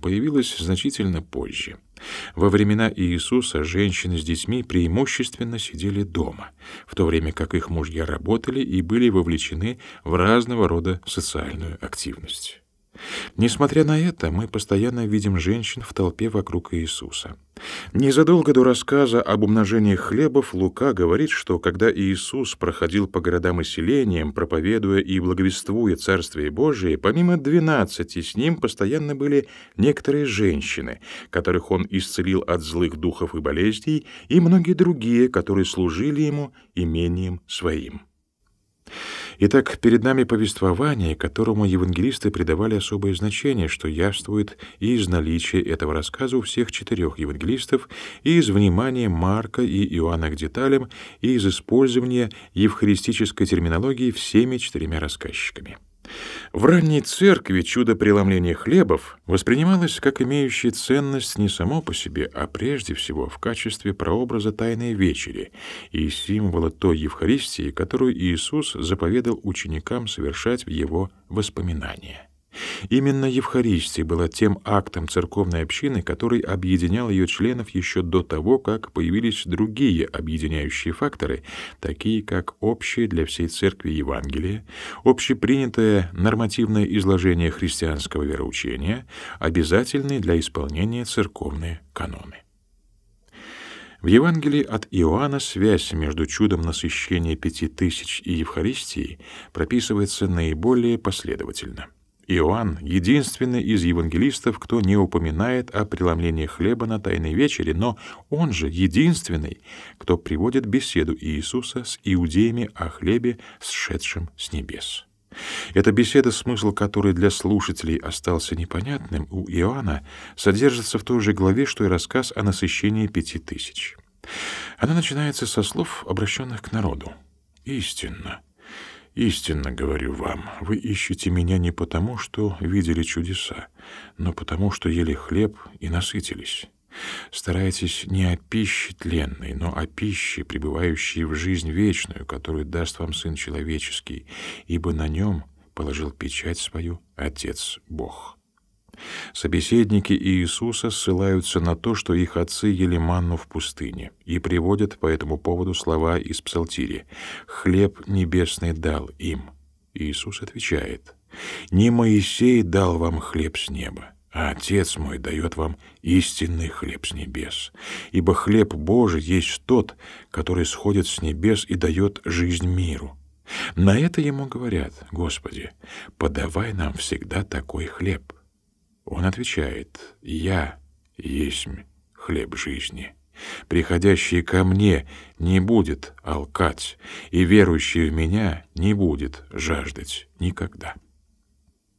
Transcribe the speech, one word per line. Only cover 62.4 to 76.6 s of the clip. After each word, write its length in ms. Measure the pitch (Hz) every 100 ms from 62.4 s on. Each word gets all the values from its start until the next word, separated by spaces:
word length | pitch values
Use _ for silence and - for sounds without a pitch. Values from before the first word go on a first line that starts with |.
| 76
прежде 460 | - 120 139 -
всего 340 | - - 76 76
в 120 | -
качестве 560 | 117 117 113 - 101
прообраза 580 | 98 - 104 123 117 107
Тайной 400 | 107 113 117 120
Вечери 580 | 104 90 - - 50 50 - - - -
и 180 | 78 78
символа 600 | - - 107 101 85 80
той 280 | - 95 80
Евхаристии, 720 | 76 - 82 131 - - -
которую 440 | - 92 127 131
Иисус 600 | - 90 82 - 151 -
заповедал 640 | - 85 95 85 120 117 110
ученикам 600 | 98 87 82 78 - 123 117
совершать 600 | - 71 71 113 123 -
в 20 |
его 420 | 78 76 85 98 _ -
воспоминания. 960 | 92 101 - 90 78 76 - - - - _ _ - - - 98
Именно 360 | 123 139 135
Евхаристия 800 | 135 127 - 127 120 87 - -
была 240 | 80 85 87
тем 320 | - 107 98
актом 440 | - 101 - 87 82
церковной 560 | 90 87 101 90 85
общины, 380 | 80 - 143 110
который 360 | - - 117 120
объединял 720 | - 92